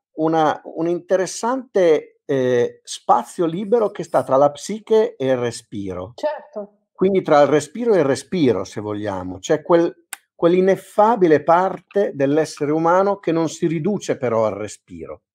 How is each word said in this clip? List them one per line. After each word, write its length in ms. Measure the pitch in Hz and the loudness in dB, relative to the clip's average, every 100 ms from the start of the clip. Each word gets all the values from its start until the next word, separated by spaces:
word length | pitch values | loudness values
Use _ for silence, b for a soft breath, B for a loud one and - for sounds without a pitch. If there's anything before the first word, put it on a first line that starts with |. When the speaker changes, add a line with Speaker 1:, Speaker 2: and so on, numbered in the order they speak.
| _ | _
Speaker 1:
una, 460 | - 160 160 151 - | -4 0 2 0 -2
un 220 | - - 165 | -8 -6 -4
interessante, 1300 | 175 170 185 175 - 226 262 247 208 175 151 - _ | -4 -2 -2 -2 -4 -4 -4 -4 2 4 4 0 _
eh, 560 | - 139 127 123 120 - | -4 -2 0 0 0 -4
spazio 600 | - - - 214 233 - | -16 -8 0 0 0 -4
libero 460 | 165 165 208 240 208 | -4 -4 -2 0 0
che 140 | 208 | -4
sta 180 | 165 147 | -4 -2
tra 140 | 127 131 | 2 2
la 160 | 143 | 2
psiche 640 | 143 - 214 - 220 220 - | 0 -8 -10 0 2 2 -2
e 100 | 131 | -2
il 100 | 131 | 0
respiro. 760 | 123 - - 107 98 90 92 | -2 -6 -12 -10 -8 -8 -10
Speaker 2:
Certo. 600 | - 302 294 - - 202 _ _ | -8 -6 -6 -12 -14 -14 _ _
Speaker 1:
Quindi 300 | - 190 190 | -2 0 0
tra 180 | 185 147 | 4 4
il 80 | 143 | 6
respiro 440 | 147 143 220 240 | 2 -2 -4 0
e 40 | 196 | 2
il 60 | |
respiro, 580 | 135 131 - 185 135 95 | 2 -2 -4 0 2 0
se 180 | 98 - | -4 -10
vogliamo, 600 | 104 104 104 95 90 92 | -8 -6 -6 -6 -8 -10
c'è 220 | - 156 | -2 -2
quel, 440 | - 170 170 - _ B B | 2 2 2 -4 _ B B
quell'ineffabile 1120 | _ 170 180 190 185 - - 208 233 180 147 | _ 0 2 2 0 -2 0 2 2 4 4
parte 680 | 143 170 190 175 - 196 202 | 4 2 2 -4 -4 -2 -2
dell'essere 560 | 139 139 151 151 - 143 | 0 0 0 -2 -4 -2
umano 480 | 156 165 180 196 196 | 0 2 2 2 -2
che 140 | - | -2
non 160 | 165 160 | -2 -2
si 180 | - 170 | -2 -2
riduce 500 | 165 156 202 - 127 | -2 -2 -4 -4 -4
però 300 | 123 113 110 | -2 0 0
al 80 | |
respiro. 680 | 98 104 - _ 87 78 78 _ | -2 -8 -12 _ -16 -16 -16 _